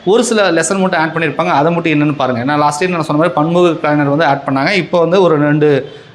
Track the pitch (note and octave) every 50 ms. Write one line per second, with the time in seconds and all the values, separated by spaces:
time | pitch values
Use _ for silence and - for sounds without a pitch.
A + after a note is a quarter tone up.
0 | - F3 G3+ B3+ A#3 A3+ A3+ G#3+ G3 F3+ E3 E3 E3 - G3 G3 F#3 F#3 F3+ E3
1 | D#3+ D#3+ D#3 E3 E3 D3+ C3+ - E3 F3+ D#3+ C#3 D3 E3 F3 E3+ E3 E3 D3+ D3
2 | D3 D3+ C#3 C#3+ C3 B2+ B2 A2+ B2 C#3 D3 D3 D3 D3 D3 - F#3 F3+ F3+ E3
3 | D3 - D3 D3 E3 F3 F3 D3+ D3+ E3 E3+ F3 F3+ F3 D#3+ D#3+ - D3+ D3 D3
4 | C#3+ C#3 C#3+ D#3 E3 C#3+ C#3 C3+ - C#3+ C3+ C3+ C#3 F3 G#3 F#3 D#3 - - F3
5 | E3+ E3+ F3+ G3+ F#3 E3+ D#3+ D3 D3 D3 D3 D#3 D3+ D3+ C#3+ C3 C3 - - -
6 | - - -